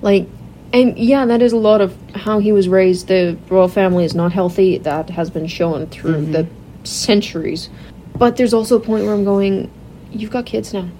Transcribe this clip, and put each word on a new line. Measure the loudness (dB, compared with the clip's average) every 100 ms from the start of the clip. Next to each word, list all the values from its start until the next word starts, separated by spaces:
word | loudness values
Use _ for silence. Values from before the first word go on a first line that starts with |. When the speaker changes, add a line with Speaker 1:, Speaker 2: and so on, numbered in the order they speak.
Speaker 1:
Like, | 2 2 0 -14 -20 -20 -2
and | 2 2 2
yeah, | 2 2 2
that | 2
is | 2
a | 2
lot | 4 4
of | 2 -2 -14
how | -10 -2 0
he | 2
was | 2 4
raised. | 4 4 2 0
The | 0 0 -4 0
royal | 2 2
family | 2 2 2
is | 0
not | 0 0
healthy. | 0 -2 2 2 2
That | -2 -4 -6
has | -6 -6
been | -4 -8
shown | -4 -2 -2 -6
through | -8 -4 -2
Speaker 2:
Mm-hmm. | -2
Speaker 1:
the | -2 -4 -8 -20 -18
centuries. | -12 -8 0 0 0 -6 -6 -8 -12 -18 -20 -20 -16 0
But | 2 2
there's | 2
also | 2 2 0
a |
point | 0 -2
where | 0
I'm | 0
going, | 0 0 0 -2 -6 -14 -20 -20 -14
"You've | -12 -8
got | -8 -6
kids | -8 -6
now. | -8 -8 -12